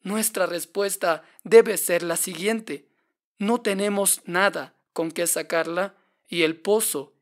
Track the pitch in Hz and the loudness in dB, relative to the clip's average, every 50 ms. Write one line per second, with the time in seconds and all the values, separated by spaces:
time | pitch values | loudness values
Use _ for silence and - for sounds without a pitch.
0 | _ 185 202 220 220 214 - - 185 165 170 170 - _ _ 196 202 202 190 - | _ -4 -4 -2 -2 -2 0 0 -2 -2 -2 -6 -8 _ _ -2 -2 -2 -2 -2
1 | - 175 160 156 - _ _ - _ 185 208 226 214 220 202 170 - - 175 170 | 0 -2 -2 -2 -4 _ _ -20 _ 8 8 8 8 8 0 -4 -2 0 0 0
2 | 170 170 165 - - 185 185 147 180 208 226 220 220 - 147 139 _ _ _ _ | 0 -2 -2 -2 -4 -6 -6 -4 -2 -2 -2 -2 -6 -10 -12 -14 _ _ _ _
3 | _ _ _ _ _ _ _ _ 196 202 233 240 233 214 196 190 202 208 202 202 | _ _ _ _ _ _ _ _ -2 -2 -2 0 0 -2 -2 0 -2 -2 0 0
4 | 196 185 - - _ - 170 180 196 - - 165 135 131 _ _ _ _ _ - | 0 0 -2 -2 _ -4 0 2 2 2 2 -2 -12 -12 _ _ _ _ _ -6
5 | 165 165 151 - 175 165 - - 160 160 - 165 160 160 170 175 196 196 - _ | -6 -4 -4 -4 -2 -2 -2 -4 -4 -2 -2 -2 -2 -2 -2 -4 -4 -6 -8 _
6 | _ _ _ _ _ _ - 170 160 156 160 160 _ 196 208 220 214 - - 147 | _ _ _ _ _ _ -2 0 0 0 0 -2 _ 0 0 0 0 -2 -4 -6
7 | 135 - _ _ | -8 -10 _ _